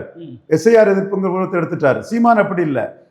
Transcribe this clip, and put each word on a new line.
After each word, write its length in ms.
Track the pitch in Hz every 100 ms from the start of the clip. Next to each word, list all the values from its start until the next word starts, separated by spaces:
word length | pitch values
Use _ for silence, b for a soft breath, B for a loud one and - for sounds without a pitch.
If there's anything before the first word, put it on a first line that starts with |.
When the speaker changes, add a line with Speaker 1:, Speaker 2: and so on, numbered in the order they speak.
| - -
Speaker 1:
ம். 200 | 151 127 -
Speaker 2:
எஸ் 220 | 156 226
ஐ 60 | 226
ஆர் 120 | 214
எதிர்ப்புங்கிற 400 | 196 196 196 190
உருவத்தை 320 | 185 180 180
எடுத்துட்டாரு. 400 | 160 160 143 120
சீமான் 380 | - 233 233 226
அப்படி 240 | 196 180
இல்ல 180 | 160 127 104 - _